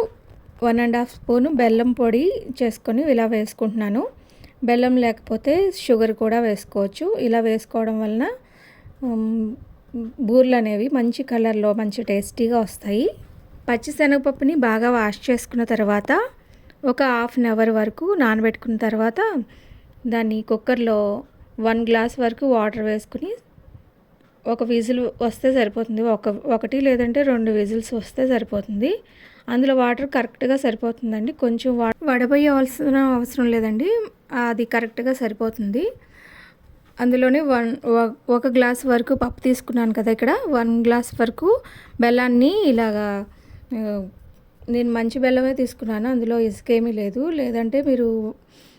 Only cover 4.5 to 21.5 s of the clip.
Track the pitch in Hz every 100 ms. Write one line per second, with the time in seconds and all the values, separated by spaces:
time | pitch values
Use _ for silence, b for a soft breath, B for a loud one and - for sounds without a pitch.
4.5 | b 240 240 247 254 233 220 - 220 -
5.5 | 330 392 359 - 233 226 220 226 226 233
6.5 | 202 - 208 196 - 339 440 254 233 226
7.5 | 220 - 226 220 220 220 220 311 508 B
8.5 | B B B B - 262 226 220 226 220
9.5 | 233 - - _ 240 226 - 220 247 254
10.5 | 247 220 208 247 277 233 226 254 233 226
11.5 | 214 208 208 214 202 214 202 202 - 233
12.5 | 240 208 - 208 202 330 - - - -
13.5 | - - 240 302 294 294 285 277 269 277
14.5 | 320 240 220 240 240 214 202 - 240 -
15.5 | 240 233 220 208 208 208 311 508 - b
16.5 | b b - 277 247 269 240 240 254 240
17.5 | 220 226 220 214 - 339 392 240 220 220
18.5 | 220 240 220 220 220 220 226 440 339 220
19.5 | b b b b - 247 226 220 220 214
20.5 | 220 - 240 233 214 208 208 - - -